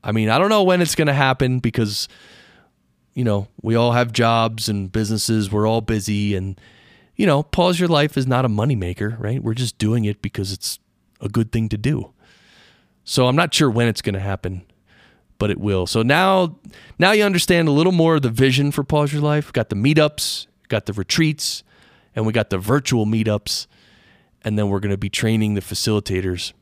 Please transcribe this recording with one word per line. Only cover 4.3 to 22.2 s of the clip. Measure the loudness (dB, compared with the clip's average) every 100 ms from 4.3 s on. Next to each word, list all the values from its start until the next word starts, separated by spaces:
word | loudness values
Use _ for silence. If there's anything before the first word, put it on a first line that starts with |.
| 2 0 -2 -4
and | -4 -4
businesses. | -4 -2 -2 0 0 0
We're | 0 2
all | 0
busy. | -2 -4 -2 -2 0 -2
And, | -4 -10 -16 -20 _ _ _ -2
you | 2
know, | 2
Pause | 0 0 2 2
Your | 2
Life | 2 2 0
is | 0
not | 0 0
a |
moneymaker, | 0 0 0 -2 -4 -6 -4
right? | -6 -4
We're | -4
just | -4 -4 -2
doing | 0 0 0
it | -4
because | -6 -6 -6
it's | -6 -10 -12 _ _ _ _
a | -6
good | -2 -2
thing | -2 -2
to | -2
do. | -2 -4 -6 _ _ _ _ _ -20 _ _ _
So | -6 0 2
I'm | 2
not | 0
sure | 2 2
when | 2 0
it's | 0
gonna | -4 -4
happen, | -4 -6 -6 -10 -14 _ _ _ _ _ _ _
but | -2
it | -2
will. | 0 0 0
So | 0
now, | 2 4 4 2 0 -6 -20 -20 -20 0
now | 4
you | 4
understand | 4 2 2 2 4
a |
little | 2 2
more | 4 2 2
of |
the | 0
vision | 2 2 4 0
for | -2
Pause | 0 0 0
Your | 0
Life. | 0 0 -2
Got | -4 -2
the | 0
meetups, | 2 4 2 0 -6 -6 -12 _ _
got | -4 -4
the |
retreats, | -8 -2 0 0 0 -6 -8 _ _ _ _ _
and | -4